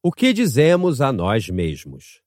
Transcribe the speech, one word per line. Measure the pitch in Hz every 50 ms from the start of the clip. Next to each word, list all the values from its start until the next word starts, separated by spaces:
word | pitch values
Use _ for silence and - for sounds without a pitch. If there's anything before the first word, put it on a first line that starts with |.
| -
O | 175
que | - - 247 262 240
dizemos | 208 247 175 110 127 151 160 175 180 180 185 151 120
a | 143 135
nós | 131 92 85 95 107 113 101 -
mesmos? | 92 90 85 80 76 69 - 73 67 67 - - - _ _